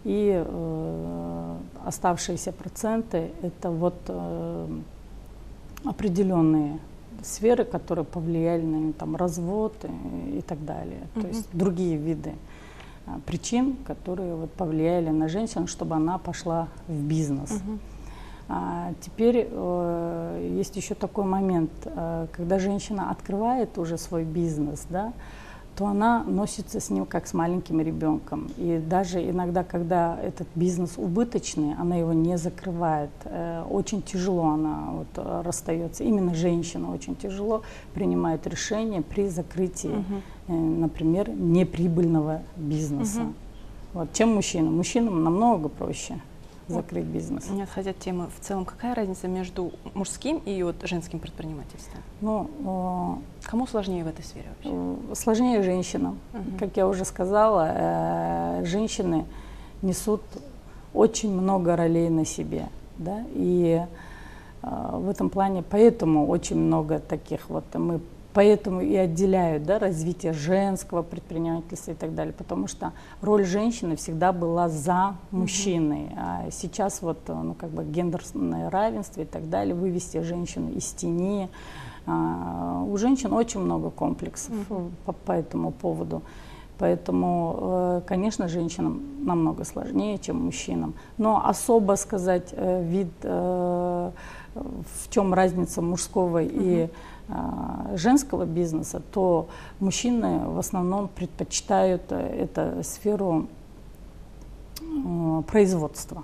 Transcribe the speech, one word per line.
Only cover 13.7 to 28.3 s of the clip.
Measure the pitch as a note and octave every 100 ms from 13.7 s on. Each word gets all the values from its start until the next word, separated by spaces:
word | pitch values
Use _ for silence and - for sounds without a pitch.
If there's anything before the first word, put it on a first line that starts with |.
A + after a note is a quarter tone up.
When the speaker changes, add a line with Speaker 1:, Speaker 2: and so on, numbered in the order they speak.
| C4 -
Speaker 1:
которые | D3+ - F3+ F3+ E3
вот | E3
повлияли | - F3+ D#3 D#3+ F3 E3
на | D#3 D#3
женщину, | F3+ A3+ F#3+ E3+
чтобы | - D#3+ D#3+
она | D#3+ F#3
пошла | - D#3+ F3 E3 E3 - -
в |
бизнес. | D#3 C#3+ D#3 D3+ C#3 C#3+
Speaker 2:
Мгм. | G#3+ F#3+ G#3+ - - - - - - -
Speaker 1:
А, | F3+ F3 F3 F3 E3
теперь, | - - A3+ A#3+ G#3+
э, | - F3+ F3 F3 E3+ E3+ E3+ E3+ E3+ F3 F3+
есть | G3 G3
еще | - G3+
такой | G3 - G3
момент, | F#3+ G3 F3 D#3+ - -
э, | - E3 E3 D#3+
когда | - F3 F#3+
женщина | F#3+ G3+ - G#3 F3+
открывает | - - G3 A3+ B3+ A3+ -
уже | E3 E3
свой | - E3+
бизнес, | E3 D#3+ E3+ D3+ D3 D3 -
да, | F3 G#3+ B3 - - - - - -
то | G3+
она | G3+ A3 A#3
носится | - F#3 G#3 - - -
с | -
ним | - C3+
как | E3+ -
с |
маленьким | F#3 E3 F3+ - D#3+
ребенком. | D#3+ D#3+ D#3 D#3 -